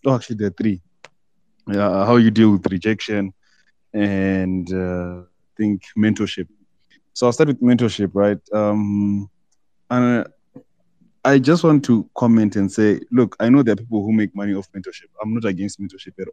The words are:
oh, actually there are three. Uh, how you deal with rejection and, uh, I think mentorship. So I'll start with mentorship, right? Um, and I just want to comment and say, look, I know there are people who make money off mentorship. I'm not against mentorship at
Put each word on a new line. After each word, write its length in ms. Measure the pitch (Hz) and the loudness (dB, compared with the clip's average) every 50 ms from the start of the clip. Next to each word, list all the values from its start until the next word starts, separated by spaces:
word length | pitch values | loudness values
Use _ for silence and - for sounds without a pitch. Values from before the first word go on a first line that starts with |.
| - | -2
oh, 100 | 135 131 | -2 -2
actually 220 | 120 - - 120 104 | -2 -2 -6 -8 -6
there 100 | 104 101 | -6 -6
are 40 | |
three. 300 | 87 - 110 110 98 90 - _ _ _ - - _ _ _ _ _ _ _ _ _ _ _ - | -6 -4 -4 -4 -4 -4 -8 _ _ _ -20 -20 _ _ _ _ _ _ _ _ _ _ _ -6
Uh, 380 | 101 98 101 101 107 147 101 | -4 -2 0 0 0 0 2
how 100 | 110 120 | 4 4
you 160 | 120 117 113 | 6 4 4
deal 200 | 104 110 110 107 | 4 4 4 4
with 140 | 104 95 87 - | 4 2 0 -2
rejection 600 | 95 92 - 110 110 104 - - 107 104 101 98 - _ _ _ _ _ _ _ _ _ _ _ - | -4 -2 -2 -4 -4 -4 -6 -6 -6 -6 -6 -6 -10 _ _ _ _ _ _ _ _ _ _ _ -6
and, 800 | 107 104 101 98 98 95 98 95 95 92 92 92 92 87 87 | -4 -2 -2 0 -2 0 0 0 -2 -2 -2 -4 -4 -6 -6
uh, 480 | 92 92 92 90 90 90 87 90 90 90 | -6 -6 -4 -4 -6 -6 -8 -8 -12 -14
I 380 | 90 _ _ _ _ _ _ - | -18 _ _ _ _ _ _ -4
think 260 | 110 104 104 92 - - - 110 | -2 -2 -2 -4 -6 -8 -4 0
mentorship. 500 | 107 110 104 - 107 98 - - 90 - _ _ _ _ _ _ _ _ _ _ _ _ _ | 0 0 2 0 -2 -4 -6 -8 -12 -12 _ _ _ _ _ _ _ _ _ _ _ _ _
So 120 | - 123 123 | -2 0 0
I'll 60 | 120 | 2
start 140 | - 160 147 | 2 2 0
with 140 | 135 120 | 2 2
mentorship, 500 | 123 120 123 113 123 110 - - 101 90 80 | 2 2 4 4 2 -2 -2 -2 -4 -2 0
right? 260 | 101 101 104 104 - - _ 104 | 0 2 2 0 -2 -6 _ -4
Um, 760 | 107 107 104 104 107 104 101 101 104 101 101 101 101 98 101 _ _ _ _ _ _ _ _ _ _ _ _ | -2 0 0 0 -2 -2 -2 -2 -2 -2 -2 -2 -4 -6 -10 _ _ _ _ _ _ _ _ _ _ _ _
and 360 | 123 123 123 123 120 113 - - - _ _ _ _ - - _ _ _ _ _ _ _ _ _ _ _ - | -2 0 0 2 0 0 -2 -6 -12 _ _ _ _ -20 -20 _ _ _ _ _ _ _ _ _ _ _ 0
I 140 | 127 139 143 | 2 2 4
just 260 | 131 143 165 170 - | 4 4 2 4 4
want 200 | 165 156 143 135 | 4 4 4 4
to 240 | - 120 110 95 - _ | 2 2 2 0 -4 _
comment 400 | - 127 120 113 113 107 104 - | -2 2 4 4 4 4 2 0
and 160 | 107 98 98 | -2 -2 -2
say, 280 | - - 107 107 98 - - - | 0 2 2 2 2 0 -2 -2
look, 240 | 120 123 120 101 - - | 0 2 2 2 0 -2
I 100 | 107 117 | 2 4
know 120 | 127 143 | 4 4
there 120 | 135 113 104 | 4 2 0
are 20 | |
people 280 | 98 113 117 113 107 98 | -2 -4 -4 -4 -4 -2
who 80 | 107 | 0
make 220 | 110 110 107 95 - | 0 0 0 -2 -4
money 180 | 98 101 104 98 | -6 -6 -4 -4
off 180 | 98 98 - | -6 -8 -10
mentorship. 380 | - 98 87 92 - - - _ _ - | -14 -14 -14 -14 -16 -16 -20 _ _ -12
I'm 120 | 107 107 110 | -8 -6 -6
not 120 | 117 113 | -4 -4
against 340 | 107 95 85 98 101 - - | -4 -4 -4 -6 -8 -8 -10
mentorship 340 | 101 90 90 95 - 95 - - | -14 -14 -14 -18 -20 -20 -16 -14
at 80 | 95 - | -14 -12